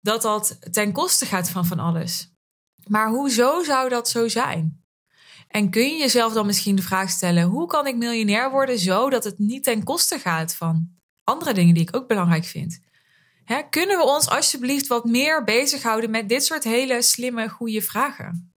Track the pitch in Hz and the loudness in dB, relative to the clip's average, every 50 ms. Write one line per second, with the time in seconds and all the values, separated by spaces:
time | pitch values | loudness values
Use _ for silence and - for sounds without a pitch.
0 | - 202 220 226 - 220 214 214 208 - - - - - 170 214 208 208 180 277 | 0 -2 -2 0 0 -2 -2 0 -2 -4 -6 -6 -14 -4 -2 0 0 0 0 -2
1 | 349 370 - - - - - 185 175 - - 185 175 170 170 165 160 170 170 165 | 0 0 0 0 0 -2 -2 -2 -2 -2 -2 -2 -2 -2 -2 -2 -2 -2 -2 -2
2 | - 175 - - - _ _ _ _ _ _ _ _ _ _ _ - 196 208 214 | -4 -6 -6 -8 -10 _ _ _ _ _ _ _ _ _ _ _ -6 -2 0 0
3 | 220 220 226 254 285 277 233 220 240 262 311 359 349 294 277 262 262 254 247 240 | 2 0 0 0 0 0 2 4 4 4 4 2 0 0 0 0 2 0 -2 -2
4 | 233 - - 233 233 226 220 226 262 285 - 165 160 160 151 - _ _ _ _ | -2 -2 0 0 0 0 0 0 -2 -2 -2 -2 -2 -4 -4 -6 _ _ _ _
5 | _ _ _ _ - - - - - _ - 214 208 185 180 220 247 277 320 320 | _ _ _ _ -20 -20 -20 -20 -20 _ -2 0 0 2 2 2 2 2 0 0
6 | 294 254 - 240 226 226 220 226 208 202 202 - - 208 196 190 180 - 190 190 | 0 2 4 4 2 2 0 0 0 0 -2 0 0 2 0 0 0 0 -2 -2
7 | 190 190 - - - 175 175 170 170 180 202 277 339 339 339 302 285 277 254 233 | -2 -2 -4 -2 0 2 2 4 4 2 0 0 -2 0 0 0 0 0 -2 -2
8 | 233 240 233 226 220 202 202 220 254 269 262 277 269 262 247 220 175 185 185 202 | -2 -2 -2 0 0 2 2 2 0 0 0 0 0 0 0 -2 0 2 2 2
9 | 247 277 262 233 - 208 196 - 208 208 247 269 - 262 233 220 180 240 294 349 | 2 2 0 0 -2 -4 -4 -2 -2 -2 -2 -2 -2 0 0 0 -2 -2 -2 0
10 | - - 359 269 - 180 165 160 160 165 - - 170 165 160 160 165 175 - _ | 0 0 -2 -2 -2 -2 -2 -2 -2 -4 -6 -4 -2 0 0 0 0 -2 -8 _
11 | _ _ _ _ _ - 254 320 339 311 233 190 175 170 170 165 165 - - 262 | _ _ _ _ _ -2 -2 0 -2 0 2 6 6 6 6 6 4 0 -2 -6
12 | 254 - 226 202 180 175 170 160 165 - - 160 135 165 170 - _ _ _ _ | -2 0 0 0 2 2 2 0 0 -6 -10 -8 -8 -8 -10 -12 _ _ _ _
13 | _ _ _ _ _ _ _ _ _ - 226 285 294 294 - 311 359 392 403 349 | _ _ _ _ _ _ _ _ _ -4 -4 -4 -4 -4 -2 -2 0 2 2 4
14 | 311 254 285 302 - - - 269 320 - - 262 240 247 277 285 277 - 240 233 | 4 4 4 2 2 2 2 0 0 0 -2 -2 -2 -2 -2 -2 0 -2 -2 0
15 | 233 233 226 247 277 302 320 311 233 214 214 240 285 285 285 269 - 233 220 220 | 0 2 2 2 2 2 2 0 0 2 2 2 2 2 -2 -2 -2 -2 0 0
16 | 226 220 220 226 220 196 240 285 277 - 320 302 - 226 226 240 269 262 254 240 | -2 -2 -2 -4 0 0 0 0 0 -2 -2 -2 -2 0 0 0 0 0 0 2
17 | 240 - - - 240 254 240 226 220 226 - - 233 226 214 214 214 - - 214 | 2 2 2 0 -4 -4 -4 -4 -6 -6 -6 -8 -6 -4 -4 -4 -4 -2 -2 -2
18 | 262 285 - - - - 170 175 175 - _ | -2 -2 -4 -10 -12 -10 -10 -10 -12 -14 _